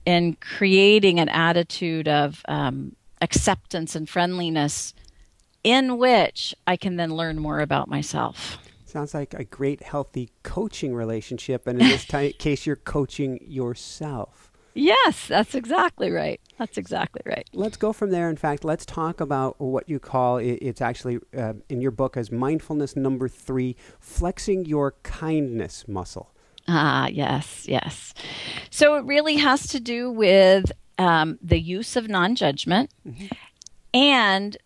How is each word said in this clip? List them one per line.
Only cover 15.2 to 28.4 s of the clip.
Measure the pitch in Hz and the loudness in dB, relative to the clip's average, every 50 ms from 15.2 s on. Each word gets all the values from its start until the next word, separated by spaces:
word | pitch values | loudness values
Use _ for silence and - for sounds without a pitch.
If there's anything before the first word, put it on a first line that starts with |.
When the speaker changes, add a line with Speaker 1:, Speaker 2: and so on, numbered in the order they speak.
| - | -4
Speaker 1:
that's | - - 190 214 - - | 0 2 2 2 2 -2
exactly | 262 233 233 302 370 359 339 - - 202 175 | -6 -4 -2 0 2 2 0 0 -2 -4 -2
right. | 170 165 156 156 - - _ _ _ | -2 -2 -2 -4 -6 -8 _ _ _
That's | - 233 - - | -10 -10 -8 -8
exactly | - - - - 180 - - - - - | -10 -8 -6 -4 -4 -4 -4 -6 -10 -8
right. | - - - - - - | -8 -8 -8 -8 -10 -8
Speaker 2:
Let's | - 202 220 - | -6 -6 -6 -4
go | - - 214 220 | -2 -2 -2 -2
from | - - 196 | -2 -2 -2
there. | 180 175 170 170 | 0 0 -2 -2
In | 160 | -4
fact, | - - 151 143 143 - | -2 -4 -4 -4 -2 -4
let's | 156 156 170 - | -4 -4 -4 -6
talk | - - 165 160 165 165 - | -10 -8 -6 -6 -6 -4 -6
about | 165 139 143 135 131 131 - - | -4 -2 -2 -2 -2 -4 -4 -4
what | 139 131 131 131 - | -6 -2 -2 -2 -4
you | - 156 131 | -4 -6 -8
call, | - - - 131 127 123 123 123 | -6 -2 0 2 2 2 2 0
i-, | 113 123 120 - | 0 -2 -2 -2
it's | - 131 113 - | -4 -6 -4 -4
actually, | 131 117 123 - - 123 120 117 - _ - | -4 -4 -4 -6 -6 -6 -6 -6 -8 _ -8
uh, | 131 117 110 110 101 - - | -6 -6 -6 -6 -10 -10 -8
in | 139 120 | -6 -4
your | 127 135 | -2 -2
book | 113 104 135 135 - | -2 -2 -4 -2 -2
as | 127 117 104 | -6 -6 -6
mindfulness | 117 117 127 135 160 156 - - 156 147 143 131 - | -4 -2 -2 0 -2 -2 -4 -4 -4 -4 -4 -4 -4
number | 143 135 131 135 123 131 120 | -2 -2 -2 0 -2 -4 -6
three, | - - - - 131 127 127 127 123 - - - - _ | -6 -10 -8 -4 -2 -2 -2 -2 -4 -8 -14 -20 -20 _
flexing | - - - - 175 175 180 - - 214 196 185 180 | -18 -10 -4 -2 -2 -2 -2 -4 -2 -2 0 0 0
your | 156 151 147 143 139 - _ - | 0 0 0 0 0 -2 _ -12
kindness | - - - 165 160 160 156 143 127 117 113 90 - - - - | -12 -10 -6 -2 0 0 0 0 0 -2 -4 -4 -6 -8 -14 -12
muscle. | - 101 95 90 - - 92 - _ _ _ _ _ _ - - | -8 -6 -6 -6 -8 -12 -16 -16 _ _ _ _ _ _ -12 -4
Speaker 1:
Ah, | - 170 156 151 147 131 135 131 | 0 2 2 2 2 2 2 0
yes, | 131 - 147 139 - 135 143 151 - - - - | -2 -2 -2 -2 0 0 -2 -4 -8 -12 -14 -6
yes. | - 135 123 - - - - - - - - - - - - | -2 -2 -2 -2 -4 -10 -12 -18 -20 -18 -16 -14 -14 -12 -12